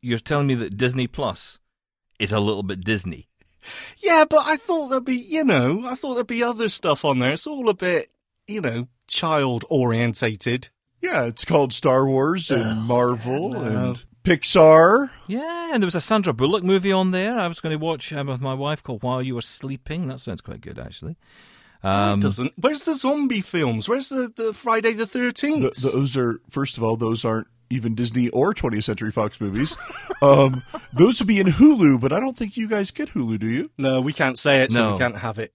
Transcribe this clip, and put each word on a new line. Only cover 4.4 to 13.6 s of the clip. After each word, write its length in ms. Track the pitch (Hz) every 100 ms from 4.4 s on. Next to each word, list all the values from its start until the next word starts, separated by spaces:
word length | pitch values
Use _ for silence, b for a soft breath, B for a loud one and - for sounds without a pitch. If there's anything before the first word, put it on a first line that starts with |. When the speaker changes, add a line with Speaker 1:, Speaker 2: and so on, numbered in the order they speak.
| 277
Speaker 2:
I 100 | 311
thought 320 | - 339 277
there'd 160 | 262
be, 120 | 254 254
you 260 | 247 311
know, 400 | 285 165 123 175
I 100 | 247 254
thought 180 | 294
there'd 120 | 247 240
be 160 | 233
other 240 | 240 226 226
stuff 360 | - 180 147
on 140 | 156 131
there. 140 | 127
It's 140 | 160 -
all 220 | 294 240
a 60 |
bit, 340 | 196 180 170 - _ _ _ _
you 140 | 208
know, 260 | 170 120 123 _ _
child-orientated. 1600 | - 170 156 139 120 - 131 123 113 120 110 117 107 - 123 - _ _ _
Speaker 3:
Yeah, 240 | 359 311 120
it's 180 | 113
called 280 | - 156 139
Star 340 | 113 151 131 135
Wars 440 | 135 143 185 156
and 120 | 127
Speaker 2:
Ugh, 120 | 110 110 113
Speaker 3:
Marvel 640 | 123 123 123 117 135 185
Speaker 2:
no. 100 | 240